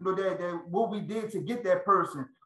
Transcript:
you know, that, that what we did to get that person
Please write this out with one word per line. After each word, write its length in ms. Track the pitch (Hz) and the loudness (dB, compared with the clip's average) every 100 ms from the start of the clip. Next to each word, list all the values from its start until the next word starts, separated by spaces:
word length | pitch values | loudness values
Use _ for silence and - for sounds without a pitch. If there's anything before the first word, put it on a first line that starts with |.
you 60 | 185 | -2
know, 80 | 185 | 0
that, 240 | 190 165 | 0 0
that 200 | 175 170 175 | -4 -6 -2
what 240 | 190 226 | 0 0
we 100 | 208 | 0
did 300 | 156 220 214 | -4 -4 -4
to 100 | 196 | -4
get 220 | 151 240 | -4 -2
that 200 | 190 180 | 2 2
person 420 | 202 190 165 143 131 _ | 6 4 4 -4 -10 _